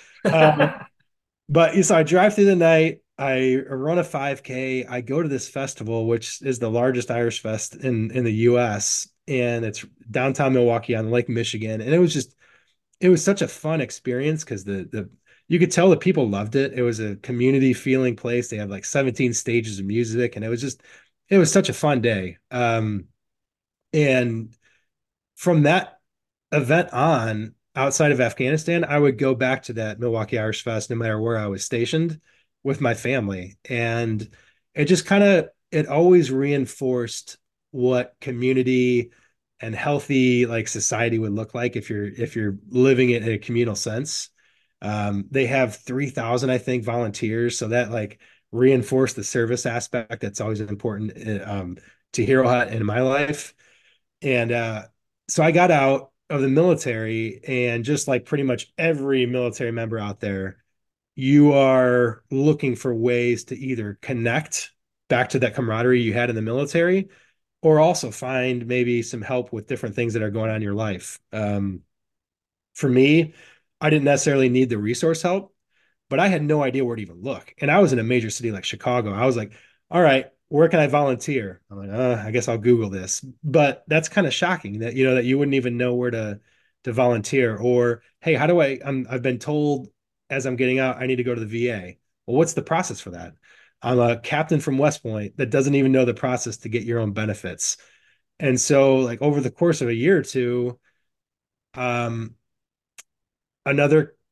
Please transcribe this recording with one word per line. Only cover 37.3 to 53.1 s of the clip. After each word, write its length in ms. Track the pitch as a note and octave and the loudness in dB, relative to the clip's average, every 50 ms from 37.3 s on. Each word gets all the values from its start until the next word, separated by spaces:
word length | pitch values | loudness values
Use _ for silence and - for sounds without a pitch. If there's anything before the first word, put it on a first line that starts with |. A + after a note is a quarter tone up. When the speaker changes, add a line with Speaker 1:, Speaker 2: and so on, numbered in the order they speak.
| - - _ _ _ _ _ _ | -20 -20 _ _ _ _ _ _
Speaker 1:
what 460 | - C3+ B2 B2+ B2+ B2 B2+ - - _ | -4 0 0 2 2 2 0 -4 -8 _
community 920 | - C#3 B2 A#2+ B2 B2+ C3 C3 B2+ B2+ B2+ B2+ B2 B2 B2 A#2+ A#2+ A#2+ - _ _ _ _ _ _ _ _ _ | -10 -10 -6 -2 0 2 2 2 2 2 2 2 2 2 2 0 -2 -4 -10 _ _ _ _ _ _ _ _ _
and 160 | - A2+ A2 | -12 -10 -8
healthy, 720 | - - D3 D3 C#3+ - - C#3+ C3 B2+ B2+ B2 A#2+ A#2+ A#2 | -6 -4 -2 -2 -4 -2 0 2 2 4 4 4 4 2 0
like, 200 | A#2 A2+ A2+ - | -2 -4 -4 -6
society 520 | - A2+ - - A#2+ A2 A#2 A#2 A#2 A2+ | -6 -6 -4 -4 -2 -2 0 0 0 -2
would 140 | A2 G#2+ G2+ | -2 -2 -4
look 200 | G#2+ A2 - - | -6 -6 -8 -6
like 220 | A#2+ A#2+ A#2+ - | -6 -4 -4 -4
if 160 | A#2+ G#2 - | -6 -8 -6
you're, 160 | A2 G#2 G2+ G#2 | -6 -6 -6 -8
if 280 | F#2 - A2+ A#2 - | -6 -6 -8 -6 -4
you're 220 | A#2 G#2+ G#2 F#2+ G2+ - - | -4 -4 -4 -6 -6 -10 -4
living 420 | A2+ B2 B2+ C3+ C3+ B2 B2+ B2 | 0 2 4 4 6 4 4 2
it 100 | A#2+ A#2+ | 2 0
in 120 | G#2+ A2+ A2 | -2 -4 -4
a 40 | G#2 | -4
communal 380 | - - A#2+ A#2 A#2+ A#2 G2+ | -6 -4 -2 0 0 0 -2
sense. 540 | G2 - A#2 G#2+ A#2 C#3 D3+ - - - - _ _ _ _ _ _ _ _ _ _ | -4 -6 -6 -6 -6 -6 -8 -8 -10 -10 -12 _ _ _ _ _ _ _ _ _ _
Um, 440 | - G2+ G#2+ G#2+ G#2 G#2 G2+ G2+ G2 - | -8 -6 -6 -4 -4 -4 -4 -4 -6 -4
they 140 | - C3+ C3 | -2 -2 0
have 300 | A#2 C3+ C3+ C3 A#2 G#2 | 0 0 0 0 0 -2
three 340 | - _ - B2 C3 C#3+ C3+ | -8 _ -8 -6 -4 -4 -4
thousand, 400 | - - A2+ A#2 A#2+ B2 C3 B2+ | -6 -6 -4 -2 -2 0 0 0
I 80 | B2+ B2 | 0 -2
think, 260 | - - B2+ B2+ A2 | -2 -2 -4 -4 -4
volunteers. 720 | A#2+ A#2 A#2+ A#2+ G#2+ G#2 - - G#2+ A2 A#2 A#2+ A#2+ A2+ - | -4 -4 -4 -4 -4 -4 -4 -4 -4 -2 -2 -2 -2 -4 -4
So 100 | A#2+ G#2+ | -4 -2
that, 240 | A#2 A#2+ B2 G#2 | 0 -2 -2 -2
like, 280 | A2+ A2+ G#2+ G#2 - - _ _ _ _ _ _ | -4 -6 -6 -8 -10 -16 _ _ _ _ _ _
reinforced 640 | - A2+ B2+ C3 C3+ B2+ A2+ - C3 C3 C3 A#2 - | -2 2 4 4 4 4 2 0 0 0 0 0 -2
the 80 | - G2 | -6 -10
service 420 | - - B2+ A#2 A2+ B2 A#2 - | -6 -4 -2 -2 -2 -2 -4 -4
aspect 560 | B2+ A#2 A#2+ - - - B2 A2+ - A#2+ A2 | -4 -6 -6 -6 -6 -6 -8 -6 -8 -10 -10
that's 200 | - G#2 G2+ - | -10 -10 -8 -8
always 200 | A2 G#2+ A2 G#2 | -6 -6 -6 -6
important, 520 | G#2+ G2+ G2+ G2 - A#2+ G#2 G2+ G#2+ G#2+ - - - A2 | -6 -8 -8 -8 -6 -6 -6 -6 -8 -10 -10 -10 -8 -8
uh, 160 | G#2+ G2 F#2+ | -8 -6 -6
um, 320 | G#2 G2+ G2 F#2 F2+ F#2 - - _ _ _ _ _ - | -8 -8 -8 -8 -10 -12 -14 -18 _ _ _ _ _ -4
to 120 | - A2 | -2 0
Hero 220 | G#2 C3+ C3 C3 A#2+ | 2 4 4 4 4
Hut 220 | B2 B2 A#2+ - | 2 2 0 -2
in 160 | A2 A2 A2 | -4 -4 -4
my 160 | G#2 G#2+ A#2+ | -2 0 0
life. 520 | C3 C3 | 0 0